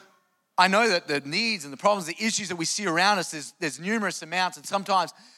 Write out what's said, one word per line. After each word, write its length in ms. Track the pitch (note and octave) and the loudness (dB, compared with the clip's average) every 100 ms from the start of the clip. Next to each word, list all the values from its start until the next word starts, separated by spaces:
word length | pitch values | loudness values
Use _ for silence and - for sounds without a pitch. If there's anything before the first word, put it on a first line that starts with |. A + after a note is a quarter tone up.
| - _ _ _ _ - | -20 _ _ _ _ 4
I 100 | F#3 | 6
know 220 | G3+ A#3 | 6 4
that 180 | F3 - | 2 0
the 140 | C#3+ | -4
needs 420 | C#3 F3+ A3+ G3+ | -2 -2 -2 -4
and 80 | C#3+ | -8
the 60 | C3+ | 0
problems, 300 | G3+ G3+ D#3+ | 2 2 -2
the 80 | F3 | -4
issues 300 | A3 G3+ F#3+ | -2 -2 -4
that 80 | F3 | -4
we 80 | E3 | -4
see 200 | - G3 | -2 0
around 340 | E3 G3 G3+ | 2 4 2
us, 120 | - | -2
there's, 220 | D#3 B2+ - | -8 -12 -6
there's 200 | D#3+ B2+ | -6 -4
numerous 420 | F#3 A3+ G3 - | -4 -2 -2 -6
amounts. 360 | D#3+ F3+ F3+ D3+ | -4 -2 -2 -4
And 80 | - | -6
sometimes 480 | G3 G3 F#3+ E3 - - | -4 0 0 0 -8 -20